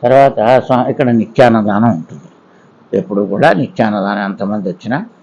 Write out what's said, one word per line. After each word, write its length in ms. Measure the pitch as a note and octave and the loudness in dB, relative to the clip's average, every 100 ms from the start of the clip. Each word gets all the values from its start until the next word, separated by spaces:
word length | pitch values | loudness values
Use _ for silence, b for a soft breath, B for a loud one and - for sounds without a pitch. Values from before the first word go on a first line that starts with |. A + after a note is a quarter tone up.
తర్వాత 600 | B2 C3 C#3 C3+ A2 C3 | 4 4 4 2 2 2
స్వా-, 260 | - B2+ B2 | 2 -2 0
ఇక్కడ 200 | C3+ C3 | -2 0
నిత్యాన్నదానం 800 | A#2 G#2 - B2 A2+ G#2 G2+ A#2 | 0 0 2 2 4 0 0 0
ఉంటుంది. 300 | E2+ D#2 D2+ - _ _ b b _ _ A2 | 0 -6 -18 -20 _ _ b b _ _ -4
ఎప్పుడు 240 | F2+ G2+ | -2 -4
కూడా 320 | G2+ G2+ D3 | -4 0 2
నిత్యాన్నదానం 720 | E3+ B2+ - A2+ G#2 G2 G2+ G2+ | 2 -4 -2 -2 -2 -4 -4 -6
ఎంతమంది 440 | G2 G2+ G#2+ F#2+ | -6 -6 -6 -6
వచ్చినా 360 | F2+ A2 C3 A3+ _ | -10 -6 -8 -8 _